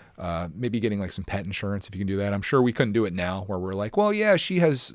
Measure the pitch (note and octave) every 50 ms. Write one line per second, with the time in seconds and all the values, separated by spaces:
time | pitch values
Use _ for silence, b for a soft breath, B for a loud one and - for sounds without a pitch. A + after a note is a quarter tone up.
0 | B B B - F2+ F2 E2+ E2 F2 E2 D2 G2+ B2 A#2+ A2+ A2+ A2 A2 G#2 G2
1 | F#2+ F2 - - F2+ - - G2 F2+ G2 F#2 - G#2+ G2 G2+ G2 - - F#2+ F#2
2 | G#2 F#2+ G2 G2 G2+ G2+ G2+ G2 - - C#3+ C3 B2 A#2+ - - C3 G#2+ G2+ A2+
3 | G#2+ F#2+ F2 F#2 F2 F2+ F#2+ F#2+ F#2 F#2+ G2 F2+ F#2 F#2+ G2 G2 G#2 A2 - G3+
4 | G#3 G#3 G#3+ G#3 G#3+ G#3+ F#3+ D#3+ - - F#3 F3 E3+ D#3 C#3 B2+ - -